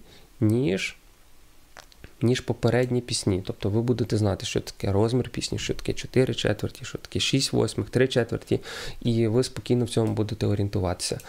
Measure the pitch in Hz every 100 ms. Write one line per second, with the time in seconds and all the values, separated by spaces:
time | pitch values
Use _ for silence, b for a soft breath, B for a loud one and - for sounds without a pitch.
0 | B B B - 107 117 151 185 - -
1 | - - - - - - - - - -
2 | - - 113 127 - 120 117 117 127 123
3 | 120 - - 92 - - 104 107 117 120
4 | 110 110 104 92 - 110 - - 101 98
5 | 117 127 117 - - - - - - -
6 | - 127 123 - - 107 - - 123 -
7 | - - - 135 135 123 113 - 104 120
8 | 127 127 113 113 - 113 B B B B
9 | 123 113 113 117 131 - - 123 113 -
10 | 110 107 107 110 107 104 101 101 90 90
11 | - -